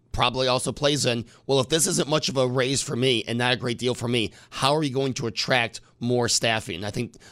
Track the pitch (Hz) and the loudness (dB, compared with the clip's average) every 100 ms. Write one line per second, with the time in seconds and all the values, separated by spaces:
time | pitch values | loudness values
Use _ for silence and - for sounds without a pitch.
0 | _ - 123 123 131 127 - 117 143 147 | _ 0 0 2 2 2 0 0 0 2
1 | 127 117 113 - - 135 127 165 180 175 | 0 -2 -4 -8 0 2 2 2 2 0
2 | 143 151 - 135 127 127 127 139 - 127 | 2 0 0 0 0 2 0 0 -2 0
3 | 131 117 - 117 123 127 123 120 120 120 | 2 2 0 0 0 0 -2 -2 -2 -2
4 | 123 120 104 - - - 135 151 151 131 | 0 0 -2 -6 -16 -2 2 2 0 0
5 | 135 127 120 - - 127 117 - - - | -2 -2 -6 -4 0 0 0 -6 -20 -8
6 | 117 123 117 - 120 110 - 85 104 113 | -2 0 0 0 0 -2 -4 -8 -6 -6
7 | 120 - - | -8 -10 -12